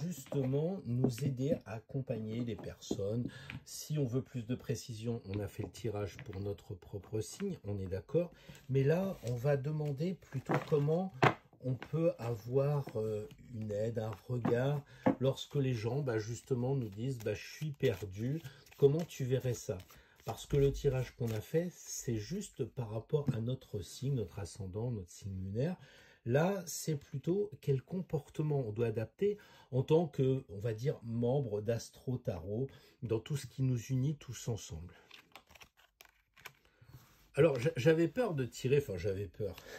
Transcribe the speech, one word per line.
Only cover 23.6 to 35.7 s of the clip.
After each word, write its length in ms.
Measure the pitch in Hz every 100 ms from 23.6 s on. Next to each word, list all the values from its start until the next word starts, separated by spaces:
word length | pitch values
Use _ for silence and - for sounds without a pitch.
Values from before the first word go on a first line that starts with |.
| - 104
signe, 360 | - - 139 131
notre 220 | 95 -
ascendant, 520 | 98 - 95 101 123
notre 200 | 110 87
signe 300 | - 98 95
lunaire. 360 | 95 107 160 180 - - - _
Là, 400 | 117 135 180 196 180
c'est 300 | - - 143
plutôt 560 | - 139 160 196 208 -
quel 200 | - 131
comportement 800 | - 185 - 151 - - 151 139 113
on 60 |
doit 140 | 104 117
adapter 520 | 110 113 - 202 202 - - -
en 140 | 127
tant 240 | - 160 170
que, 360 | - 131 131 -
on 100 | 98
va 160 | 117
dire, 240 | 110 139 -
membre 560 | 113 117 120 143 120 104
d'Astro 580 | 110 117 - - - 123
Tarot, 480 | - 92 87 107 135 - - -
dans 160 | 113 110
tout 160 | - 143
ce 100 | -
qui 160 | -
nous 160 | 131 120
unit 380 | - 131 139 151
tous 320 | - 113 -
ensemble. 460 | 107 - 80 87 - - - - - - - -